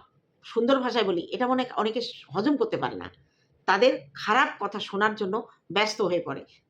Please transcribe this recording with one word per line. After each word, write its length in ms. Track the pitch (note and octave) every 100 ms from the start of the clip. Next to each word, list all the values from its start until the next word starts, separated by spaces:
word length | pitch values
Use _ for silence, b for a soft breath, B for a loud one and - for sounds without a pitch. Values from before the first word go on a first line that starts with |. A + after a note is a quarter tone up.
| - _ _ _
সুন্দর 380 | - A#3 A#3+ C4+
ভাষায় 240 | B3 A3+
বলি, 160 | G3 F3
এটা 260 | - G3 B3
মনে 160 | B3+
হয় 100 | B3
অনেকে 280 | - G#3+ A#3 A#3 - -
হজম 260 | F3 A#3 C4+
করতে 200 | A3+ D#3
পারে 180 | A#2+
না, 160 | F#2+ F2+ - _ _ _ _ -
তাদের 320 | G3 B3+ D4+ -
খারাপ 340 | - - A#3+ D4+ -
কথা 200 | G3+ G#3
শোনার 340 | - G3 G#3+
জন্য 340 | G#3+ F#3+ A3 - b -
ব্যস্ত 300 | F#3 G#3+ -
হয়ে 200 | F#3 F3+
পড়ে, 200 | D#3+ C3+ - b